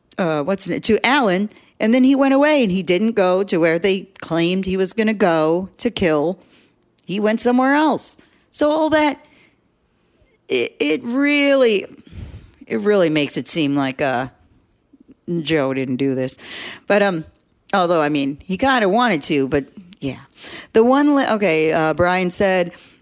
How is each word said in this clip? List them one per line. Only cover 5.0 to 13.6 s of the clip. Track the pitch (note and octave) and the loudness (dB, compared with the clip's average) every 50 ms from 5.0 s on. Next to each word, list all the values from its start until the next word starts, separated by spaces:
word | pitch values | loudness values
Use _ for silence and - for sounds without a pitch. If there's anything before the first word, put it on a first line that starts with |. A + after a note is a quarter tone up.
| G#3+ A3 A3 | -2 -2 0
go | F#3+ A3 F3 E3 D#3+ D#3 D#3 E3 F3+ F#3+ F#3 _ - | 0 2 2 2 2 2 2 0 -2 -4 -6 _ -6
to | - A#3+ | -6 -4
kill. | - - G3 D#3+ D#3 D3 C#3+ E3+ F#3+ - - _ _ _ _ _ _ _ _ _ _ _ _ | -2 0 0 2 2 2 0 -2 -4 -6 -12 _ _ _ _ _ _ _ _ _ _ _ _
He | - F3 G#3 | -8 -6 -2
went | G#3 G#3+ A3+ A3+ | 0 0 0 0
somewhere | - A#3+ B3 B3+ B3+ C4+ C#4+ | 0 2 2 2 2 2 2
else. | D4 D#4 D4+ A3 - - - - _ _ _ _ _ _ _ | 2 2 2 0 -2 -4 -10 -14 _ _ _ _ _ _ _
So | - - D4 D4+ | -4 0 0 0
all | D4+ D#4 D#4 D#4 | 2 2 0 2
that, | D#4 D4+ D4+ D4 C4+ - - _ _ _ _ _ _ _ _ _ _ _ _ _ _ _ _ _ _ _ _ _ _ _ _ - | 2 2 2 0 -2 -4 -14 _ _ _ _ _ _ _ _ _ _ _ _ _ _ _ _ _ _ _ _ _ _ _ _ -4
it, | B2+ B2 A#2 - - - | -2 -2 -2 -4 -4 -4
it | D4 D4 D#4 C4 B3 | -2 -2 -2 -4 -4
really, | A#3+ A#3+ C#4 C#4+ C#4+ D4 C#4+ C#4+ C#4+ C#4 C4+ B3+ A#3 G#3 - - - - - - - - - - - - - - - _ _ - | -4 -2 -2 0 0 2 2 2 2 2 4 4 2 2 0 -4 -6 -18 -20 -20 -20 -18 -16 -16 -16 -18 -20 -20 -20 _ _ -12
it | - - A2 | -8 -6 -2
really | G2+ - G#3 G3 F3 D#3+ | 0 2 2 4 2 2
makes | D#3 D3+ C#3+ C3+ - | 2 0 -2 -2 -4
it | C#3+ B2+ - | -6 -4 -4
seem | - F3 | -2 -2